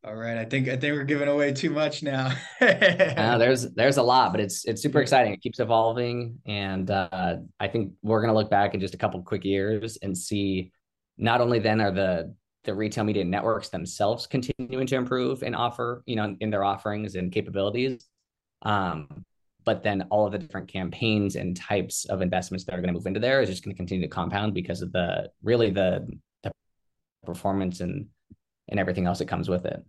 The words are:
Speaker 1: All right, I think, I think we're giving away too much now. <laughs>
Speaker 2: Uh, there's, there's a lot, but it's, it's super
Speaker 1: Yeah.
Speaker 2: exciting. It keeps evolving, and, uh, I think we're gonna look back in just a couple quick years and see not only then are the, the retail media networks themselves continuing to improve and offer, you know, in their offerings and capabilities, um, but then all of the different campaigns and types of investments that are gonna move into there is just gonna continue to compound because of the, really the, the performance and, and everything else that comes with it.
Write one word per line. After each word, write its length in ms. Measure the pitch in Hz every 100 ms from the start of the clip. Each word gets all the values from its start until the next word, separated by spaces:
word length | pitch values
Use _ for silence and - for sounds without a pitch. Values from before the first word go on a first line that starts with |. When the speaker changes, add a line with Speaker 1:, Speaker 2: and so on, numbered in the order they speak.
Speaker 1:
All 120 | 113 110
right, 220 | 117 117
I 80 | 113
think, 220 | 139 131
I 100 | 131
think 180 | 147 147
we're 80 |
giving 240 | 139 147 143
away 240 | 143 143
too 180 | 135 165
much 340 | 147 151 147
now. 280 | 147 135 131 131 -
<laughs> 140 | -
Speaker 2:
Uh, 760 | 240 175 196 175 170 139 113 120
there's, 340 | 117 131 123
there's 240 | - 127 139
a 60 |
lot, 280 | 120 127 107
but 80 | 101
it's, 260 | 101 - -
it's 160 | 107
super 180 | 151 143
Speaker 1:
Yeah. 40 |
Speaker 2:
exciting. 300 | 127 135 113
It 80 | 98
keeps 180 | 120 -
evolving, 800 | 120 113 113 117 120 120 120 117 -
and, 440 | 104 98 95 92
uh, 480 | 98 90 95 90 82 - _
I 80 | 101
think 260 | 117 98 -
we're 180 | 104 110
gonna 140 | 113 110
look 140 | 101
back 240 | 101 101
in 60 | 98
just 140 | 92
a 40 | -
couple 240 | 107 90
quick 200 | 90 104
years 540 | 92 98 98 107 113 -
and 160 | 98 92
see 540 | - 104 101 92 92 _ _ _ _ -
not 240 | 113 120
only 180 | 120 117
then 220 | 107 110
are 100 | 104
the, 440 | 95 95 87 82 - _ _
the 100 | -
retail 300 | 101 107 117
media 200 | 107 104
networks 460 | 87 95 113 110 -
themselves 580 | 90 82 - 104 120 -
continuing 600 | 135 123 - 123 131 131
to 80 | 131
improve 480 | 123 127 123 131
and 120 | - 117
offer, 480 | 120 120 120 123 -
you 100 | 113
know, 200 | 104 95
in 100 | 110
their 140 | 104
offerings 520 | 98 98 107 104 107 92
and 160 | 90
capabilities, 720 | 107 101 95 98 110 131 123 _ _ _ _ _ _
um, 600 | 110 104 92 78 71 73 - _ _ _ -
but 180 | 98
then 200 | 104 98 90
all 160 | 107 107
of 60 |
the 60 | 101
different 320 | 85 95 90
campaigns 680 | 95 90 85 117 110 101 -
and 220 | 92 90
types 480 | - 104 90 - -
of 160 | 95
investments 420 | 92 92 90 95 -
that 100 | 90
are 40 |
gonna 140 | 90
move 140 | 85 92
into 120 | 98
there 220 | 117 135
is 80 | 110
just 140 | 92
gonna 120 | - 92
continue 320 | 92 95 87
to 20 |
compound 440 | - 82 98 107
because 280 | 95 90 90
of 120 | 87
the, 360 | 90 87 - - _
really 260 | 104 120 113
the, 380 | 95 92 92 - - _ _
the 80 | - - _ _ _ _ _ _ -
performance 560 | 87 98 98 92 90
and, 260 | 87 95 107 _ _ - _ _ -
and 100 | 101
everything 260 | 92 90 90
else 140 | -
that 80 | -
comes 220 | 90 90
with 160 | 90 -
it. 180 | -